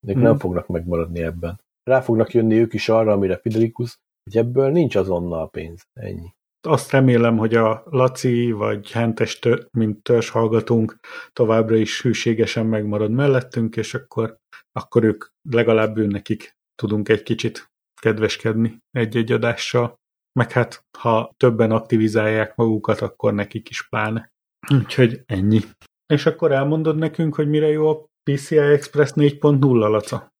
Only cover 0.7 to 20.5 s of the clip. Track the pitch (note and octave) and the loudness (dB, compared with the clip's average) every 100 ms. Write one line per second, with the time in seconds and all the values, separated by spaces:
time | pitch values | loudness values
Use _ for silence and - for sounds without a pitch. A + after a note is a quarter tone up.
0.7 | F2 F2 E2+ E2 E2+ E2 E2+ D#2+ F#2+ _ | -6 -4 -4 -4 -6 -8 -6 -10 -12 _
1.7 | _ - C3 B2+ A2 A2 A#2+ A2+ A2 A#2 | _ 0 0 2 0 2 0 2 2 2
2.7 | G#2 - A2 A2 G2+ F#2+ F2+ A#2 G#2+ A2+ | -2 0 2 2 0 0 -2 -4 0 -2
3.7 | - A#2+ - _ _ - G#2+ A#2 B2+ C3+ | -2 -10 -10 _ _ -6 -2 0 0 0
4.7 | E3+ C#3+ G2+ F#2+ F2 F2 E2 D#2+ - D#2+ | 2 0 0 -2 -4 -4 -6 -8 -10 -14
5.7 | E2+ _ - G2 F2 E2+ _ _ _ - | -16 _ -16 -12 -12 -16 _ _ _ -2
6.7 | C#3 - C3+ C3 A#2+ A#2 A2+ A2 A2+ A2+ | -2 2 2 4 4 4 2 2 2 2
7.7 | A2 - C3+ B2+ B2+ C3 A#2+ A#2+ G#2+ G#2+ | 0 -4 0 0 0 -2 0 0 -2 -4
8.7 | G#2 G2+ A2+ A#2 A2 A2 - A#2+ A#2+ - | -4 -6 -2 -2 -2 -4 -2 0 0 -2
9.7 | A#2 A2 G#2 - A#2+ A2 A#2 A2+ A2+ G#2+ | -2 -2 -4 0 0 2 -2 0 0 0
10.7 | A#2 A2 - - - - - A2+ A2+ A2 | 0 0 -6 -20 -18 -16 -2 2 2 4
11.7 | A2+ A2 - B2+ G#2+ B2 A2 A2 - A2 | 2 0 -2 -2 -2 -2 0 0 0 -2
12.7 | A2 G#2 G#2 G#2+ A#2+ C#3+ C3 C3 - A2+ | -2 -2 -2 0 2 2 2 -2 -4 -4
13.7 | A2+ G#2+ A#2 - - A2+ - _ - _ | -4 -8 -8 -8 -6 -6 -8 _ -20 _
14.7 | - - A#2 A2 G#2 - _ - A#2 A2+ | -14 0 2 2 0 -8 _ -4 0 2
15.7 | A2+ A2 G#2+ G#2+ G2+ - G#2+ - _ _ | 2 0 -2 -2 -4 -6 -8 -8 _ _
16.7 | - G#2+ G#2+ G2+ A2 - A2+ A#2 - - | -10 -4 -4 0 0 0 -4 -4 -8 -20
17.7 | _ _ _ A2+ G#2+ G#2+ - A#2 A2 A2+ | _ _ _ -2 0 -2 -2 -4 0 -2
18.7 | - _ C3 A2+ A#2 A2+ A#2+ A#2 A#2 - | -4 _ -4 -2 -2 -2 0 -2 -4 -4
19.7 | B2 A#2+ - _ _ _ C3 A#2 | -2 -2 -8 _ _ _ -2 0